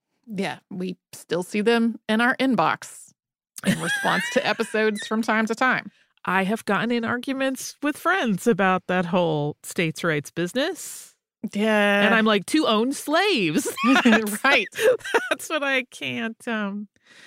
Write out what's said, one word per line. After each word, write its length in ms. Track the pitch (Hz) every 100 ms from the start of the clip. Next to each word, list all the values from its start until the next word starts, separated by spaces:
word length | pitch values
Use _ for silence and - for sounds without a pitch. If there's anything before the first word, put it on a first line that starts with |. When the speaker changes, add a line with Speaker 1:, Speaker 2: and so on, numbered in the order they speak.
| _ _ 240
Speaker 1:
Yeah, 260 | 190 175 180 -
we 260 | 185 185 180 _
still 300 | - - 170
see 180 | 185 208
them 380 | 214 233 226 220 -
in 140 | 220
our 160 | 240 -
inbox 760 | 262 202 151 - - - - _ _ _ _ - -
in 160 | -
response 420 | 165 807 - - -
to 140 | - 185
Speaker 2:
<laughs> 0 |
Speaker 1:
episodes 580 | 214 220 214 214 208 -
from 180 | 220
time 220 | 233 220 220
to 80 | 226
time. 360 | 254 202 - - _ _
Speaker 2:
I 200 | - 185
have 200 | 185 220
gotten 280 | - 190 226
in 120 | 240
arguments 720 | 226 247 254 269 269 262 - -
with 160 | 285 -
friends 480 | 339 381 247 180 240
about 360 | 185 190 185 -
that 200 | 185 175
whole 500 | 185 165 151 147 -
states' 400 | - - 165 - 170
rights 260 | 147 -
business. 840 | - 175 254 320 330 - - - _ _ _ 214
Speaker 1:
Yeah. 520 | 202 220 214 202 202 202
Speaker 2:
And 80 | 220
I'm 80 |
like, 220 | 220 208 -
"To 200 | 311 311
own 260 | 214 247
slaves." 760 | 277 - 320 415 294 165 175 - -
<laughs> 200 | 240 269
That's, 400 | 240 226 208 208
Speaker 1:
<laughs> 0 |
Right. 240 | 262 277 - - 453 480 - - 740
Speaker 2:
that's 180 | - -
what 140 | 311
I 200 | 277 262 254
can't, 600 | - 269 247 226 226 247
um, 400 | 220 202 202 208 _ _ -